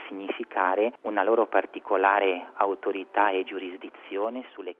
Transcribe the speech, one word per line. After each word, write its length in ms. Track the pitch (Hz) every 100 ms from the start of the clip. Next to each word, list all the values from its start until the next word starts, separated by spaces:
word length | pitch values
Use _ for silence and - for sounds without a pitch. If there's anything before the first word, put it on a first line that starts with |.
| -
significare 840 | 98 98 - 117 - 92 95 113 -
una 220 | 113 104
loro 220 | 98 113 104
particolare 1040 | 98 - 113 - 98 98 101 98 87 87 -
autorità 760 | 101 92 101 98 92 101 104
e 120 | 95
giurisdizione 1000 | 92 98 92 92 - - - 98 110 123 127
sulle 220 | - 90